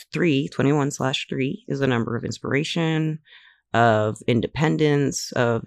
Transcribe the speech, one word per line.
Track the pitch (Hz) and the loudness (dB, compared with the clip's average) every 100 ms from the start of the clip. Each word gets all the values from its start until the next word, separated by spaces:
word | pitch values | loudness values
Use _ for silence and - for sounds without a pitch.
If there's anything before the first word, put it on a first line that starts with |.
| - | -10
three, | 156 175 135 165 | -2 2 2 0
twenty-one | - 139 151 139 | 0 2 2 0
slash | - 131 131 - | -2 -4 -4 -6
three | 139 135 - - | -4 -4 -6 -6
is | 139 | -2
a | 135 | 0
number | 120 - 117 | 0 -2 -4
of | |
inspiration, | - 107 - 131 160 170 160 160 156 156 _ - - _ _ | -6 -8 -4 -2 -2 -2 0 0 -2 -4 _ -20 -20 _ _
of | 113 117 107 107 110 - | 2 4 4 0 -2 0
independence, | 117 - - 156 160 151 143 135 - - | 0 0 0 0 2 2 2 0 -4 -4
of, | 131 120 117 | 0 0 0